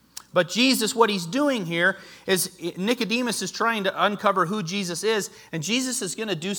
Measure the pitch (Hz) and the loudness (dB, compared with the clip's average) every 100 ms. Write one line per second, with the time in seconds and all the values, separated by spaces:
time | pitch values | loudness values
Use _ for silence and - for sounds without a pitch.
0 | _ - - 175 170 202 262 247 214 226 | _ -20 -2 0 2 4 4 4 0 4
1 | 220 202 170 240 294 247 165 170 180 185 | 4 4 -2 0 2 0 -2 2 2 0
2 | - - - 185 - - 170 170 196 254 | -10 -10 0 0 0 -6 -10 -4 -2 0
3 | 196 233 247 - 185 - 226 220 190 151 | 0 -2 -2 -4 -6 -2 0 0 -2 2
4 | 190 202 202 190 170 214 160 202 180 165 | 0 2 2 2 2 0 -4 -4 -4 -2
5 | 208 220 190 - - 160 151 240 262 247 | 0 0 -2 -10 -10 -8 -2 -2 -2 -4
6 | 185 208 220 165 180 | -6 -6 -4 -4 -4